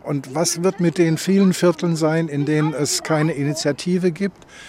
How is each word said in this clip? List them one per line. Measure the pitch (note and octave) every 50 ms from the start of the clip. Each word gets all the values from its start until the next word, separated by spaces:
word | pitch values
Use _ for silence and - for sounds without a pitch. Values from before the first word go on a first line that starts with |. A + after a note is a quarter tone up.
Und | - D#3+ D3 C#3 C3 C3+ C3
was | D#3 E3+ E3 - E3
wird | F3 F#3+ F3+ -
mit | F3 E3 -
den | F3 E3+ E3 D#3+ -
vielen | - F#3 G3 G3 G3 F#3
Vierteln | F3 - F3+ F3 E3 - F3+ E3+ E3
sein, | D#3 D#3+ D#3 D#3+ E3 E3 D3
in | C#3+ C#3+ C#3+
denen | D3+ D#3 D3+ D#3 D#3
es | C#3+ C3+ D3 - - -
keine | - - D#3+ D3+ D#3 E3
Initiative | C#3 C#3+ C#3 D3 D3 - - D3 C#3+ - - F3 F#3 F3+ F#3 F3+
gibt, | D#3 - G3 F#3+ - - - - - - -